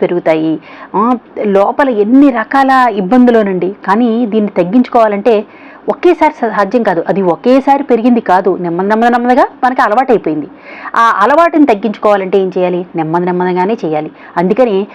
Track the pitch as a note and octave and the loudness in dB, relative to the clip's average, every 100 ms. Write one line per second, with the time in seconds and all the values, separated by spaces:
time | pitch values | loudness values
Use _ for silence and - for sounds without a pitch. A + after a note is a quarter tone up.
0 | F#3+ F3 E3+ D#3+ D#3+ D#3 - - - F#3+ | -4 -2 -2 -2 -2 -4 -8 -20 -8 -4
1 | A3+ A#3+ - - G#3+ G3 G#3 A#3+ C#4+ G#3+ | -2 -2 -6 -8 -2 0 0 0 -2 0
2 | G#3 C4+ C#4+ A#3+ A3 C#4 C4 C4 B3 G#3 | 2 4 4 2 -2 0 2 2 2 0
3 | F3+ B3 B3 A#3 G3+ F#3 F3 G3+ - G#3 | 0 2 4 4 2 -2 -4 -6 -4 -2
4 | B3 A3+ A#3+ G#3+ G3+ F#3+ F3 B3 B3 A#3+ | 0 0 -2 -2 -2 -2 0 0 2 2
5 | A3 G3+ A3+ G#3 G#3 - - - - - | 0 0 0 0 -2 -14 -20 -12 -8 -2
6 | F4 D#4+ D#4 D4 A#3 G#3 G3 A#3+ G#3+ E3 | 0 2 0 0 -4 -2 -2 0 0 -2
7 | - F#3 F#3 D#3+ A#3+ C4 C4+ C4+ C#4 A#3 | -2 -2 0 0 2 2 2 0 0 0
8 | A#3+ A#3+ G#3 F#3 F#3+ F3+ F3 E3+ G3 G#3+ | 2 0 2 0 0 -2 -4 -4 -2 0
9 | A#3+ A#3+ A#3+ B3+ G#4+ - B3 B3+ A#3 G#3+ | 0 0 0 2 0 0 -4 0 0 2
10 | C4 G#3 D#3+ D#3 C#3+ - - - - - | 2 0 -2 -6 -8 -14 -20 -18 -6 0
11 | A3+ F#3+ G#3+ D4 E4+ E4 C#4+ G#3 A3 G#3 | 0 2 2 2 2 4 2 2 -2 -2
12 | G#3+ G3+ F#3 G3 F#3 F#3 F3+ F3+ F3+ E3+ | 0 0 0 -2 -2 -2 -2 -4 -6 -6
13 | D#3 E3+ F3+ F3+ F3+ F3+ F#3 A3+ E3 D#3 | -4 -2 -2 -2 -2 -2 -2 -2 -4 -4
14 | D#3 - - F3 F#3 G#3+ B3 F#3+ G3+ | -6 -12 -12 -4 -2 0 0 0 -4